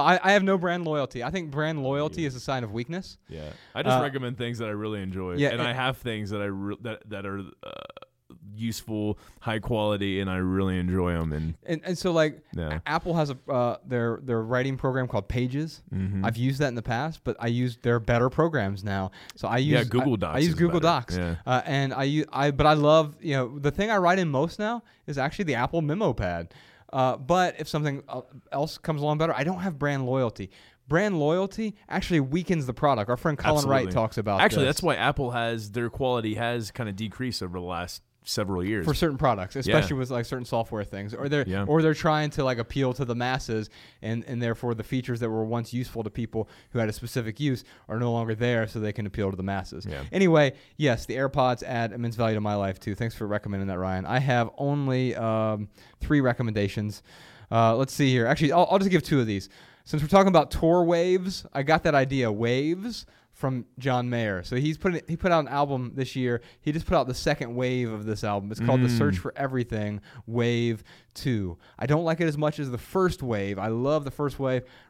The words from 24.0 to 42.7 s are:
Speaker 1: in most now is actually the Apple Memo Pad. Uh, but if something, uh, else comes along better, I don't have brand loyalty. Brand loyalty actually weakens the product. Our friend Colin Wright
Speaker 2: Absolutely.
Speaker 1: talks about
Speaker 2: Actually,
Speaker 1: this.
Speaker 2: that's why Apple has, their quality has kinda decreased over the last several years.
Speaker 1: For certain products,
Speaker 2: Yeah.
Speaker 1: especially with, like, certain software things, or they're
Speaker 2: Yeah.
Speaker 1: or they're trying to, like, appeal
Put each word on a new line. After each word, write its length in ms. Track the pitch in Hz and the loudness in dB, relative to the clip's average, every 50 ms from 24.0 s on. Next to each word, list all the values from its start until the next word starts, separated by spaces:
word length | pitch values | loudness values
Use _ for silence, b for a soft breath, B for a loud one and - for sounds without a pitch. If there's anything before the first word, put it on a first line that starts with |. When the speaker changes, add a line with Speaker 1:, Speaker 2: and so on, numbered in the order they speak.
| 180 170 180 190 | 4 4 4 4
Speaker 1:
in 80 | 180 160 | 2 2
most 300 | 143 131 151 165 - - | 2 2 0 0 -2 -4
now 240 | 208 214 240 240 - b b b b | -4 -4 -4 -6 -8 b b b b
is 120 | - 147 139 | -8 -4 -2
actually 280 | 131 147 - - 202 | -2 -2 -2 -2 -2
the 100 | 160 131 | -2 0
Apple 260 | 113 123 139 - 170 | 0 0 0 0 0
Memo 320 | 160 143 147 202 226 170 120 | 0 0 0 2 2 0 0
Pad. 400 | - 107 90 87 85 85 - B B B B B B B B | 0 -2 -2 -2 -4 -6 -8 B B B B B B B B
Uh, 260 | - 135 131 131 120 104 | -2 0 2 2 0 -2
but 360 | 135 127 175 185 180 175 - - | -2 0 2 2 2 2 0 -4
if 80 | 151 - | -8 -4
something, 340 | - 156 147 151 139 139 - - | -4 -2 -2 -2 -2 -4 -8 -10
uh, 140 | - 127 127 - - 123 - - | -10 -10 -10 -12 -18 -20 -14 -6
else 280 | - 139 143 143 - - | -4 -2 -2 -4 -4 -8
comes 240 | - - 156 147 | -4 -4 -2 -2
along 160 | 147 151 151 151 | 0 0 0 2
better, 160 | 160 165 135 | 2 0 0
I 80 | 110 139 | 0 0
don't 160 | 160 180 175 | -2 -2 -2
have 180 | 180 196 160 135 | -4 -6 -4 -2
brand 280 | 143 147 143 135 131 | -2 -2 0 0 0
loyalty. 440 | 123 127 135 127 113 - - 98 87 B B B B B B B 127 | 0 0 2 0 0 -2 -6 -12 -12 B B B B B B B 0
Brand 320 | 143 170 208 214 196 165 | 2 2 2 2 0 2
loyalty 560 | 147 147 160 180 190 196 - - 226 214 202 b b b | 2 2 2 2 0 -2 -4 -4 -6 -6 -6 b b b
actually 320 | - 180 185 - 185 156 | -4 -4 -2 2 2 2
weakens 440 | 139 131 139 175 175 - 185 165 139 | 4 4 2 2 2 2 0 0 0
the 80 | 127 120 | -2 -2
product. 360 | - - 143 135 113 101 101 | 2 4 4 4 4 2 0
Our 80 | 120 127 | 0 0
friend 200 | - 165 151 135 | 0 0 0 0
Colin 300 | - - 156 151 143 135 | 2 2 2 4 4 4
Wright 120 | 135 135 127 92 | 4 2 2 2
Speaker 2:
Absolutely. 60 | 92 | 2
Speaker 1:
talks 240 | 113 113 110 - - | 2 0 0 0 -2
about 220 | 101 107 101 95 | 0 2 4 4
Speaker 2:
Actually, 240 | - 220 220 185 135 131 | 4 4 4 4 2 2
Speaker 1:
this. 100 | 151 - | 2 2
Speaker 2:
that's 60 | - | 2
why 120 | 170 135 | 0 2
Apple 360 | 87 107 131 147 - 143 120 | 2 2 0 0 0 -2 -2
has, 400 | 120 120 117 117 117 113 110 104 | -2 -2 -2 -2 -2 -4 -6 -6
their 180 | 101 123 120 120 | -4 -4 -4 -4
quality 460 | 120 - 139 127 123 120 110 110 110 | -2 -2 0 0 0 0 0 -2 -2
has 360 | 104 117 117 120 120 113 101 | -2 -2 -2 -2 -4 -4 -6
kinda 220 | - - 127 107 101 | -8 -8 -8 -6 -6
decreased 500 | 95 113 107 - - 127 127 113 - 95 | -6 -6 -8 -6 -6 -6 -6 -4 -6 -6
over 160 | 90 87 90 | -6 -8 -8
the 60 | 87 | -8
last 380 | 87 90 85 87 87 - - _ _ _ _ - | -6 -6 -6 -6 -8 -10 -14 _ _ _ _ -10
several 380 | - - - 107 95 98 90 | -6 -4 -4 -2 -2 0 -2
years. 220 | 90 95 110 104 82 | 0 0 -2 0 0
Speaker 1:
For 80 | 160 143 | 0 0
certain 240 | - 180 165 139 131 | 2 2 0 0 2
products, 380 | 156 135 117 101 90 95 - | 2 2 2 2 -2 -6 -6
Speaker 2:
Yeah. 60 | 135 | -6
Speaker 1:
especially 340 | 127 - 113 151 - 92 151 | -2 2 2 2 2 2 -2
with, 140 | 131 127 123 | -4 -4 -2
like, 140 | 131 120 117 | -2 -4 -4
certain 180 | - 139 131 123 | -4 -6 -8 -6
software 400 | - - 117 113 - - 107 101 | -4 -2 -2 -2 -2 -4 -6 -6
things, 300 | - - 98 101 101 117 | -6 -8 -10 -8 -8 -8
or 160 | - 131 143 | -6 -4 -2
they're 180 | 147 147 131 90 | 0 0 0 0
Speaker 2:
Yeah. 160 | 92 98 101 | -2 -2 0
Speaker 1:
or 160 | - 147 165 | 2 4 4
they're 120 | 156 160 156 | 4 4 2
trying 360 | 151 - 170 156 151 151 147 | 2 2 0 2 2 0 -2
to, 120 | - - 139 | -2 -2 -2
like, 140 | 131 127 117 | 0 0 -2
appeal 340 | 117 - | -4 -4